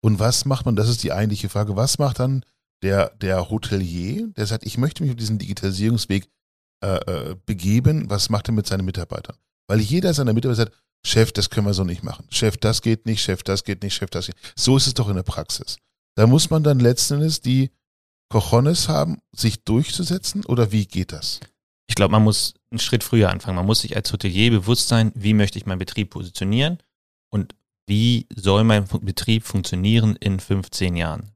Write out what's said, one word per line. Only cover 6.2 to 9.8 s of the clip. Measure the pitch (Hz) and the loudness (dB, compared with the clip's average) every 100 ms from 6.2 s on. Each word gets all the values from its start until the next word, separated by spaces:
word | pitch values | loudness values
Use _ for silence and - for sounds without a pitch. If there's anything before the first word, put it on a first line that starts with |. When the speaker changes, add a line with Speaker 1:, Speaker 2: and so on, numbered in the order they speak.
| - _ _ _ _ _ | -4 _ _ _ _ _
Speaker 1:
äh, | 101 92 - 87 67 | -4 -4 -4 -8 -8
äh, | 92 - | -12 -8
begeben, | 101 92 110 127 156 101 | -4 2 4 4 2 -2
was | 101 - | -2 0
macht | 104 - | -2 0
er | |
mit | 110 101 | -2 0
seinen | 98 | -2
Mitarbeitern? | 95 95 87 - - - _ _ _ | -4 -6 -8 -10 -12 -20 _ _ _
Weil | 104 | 0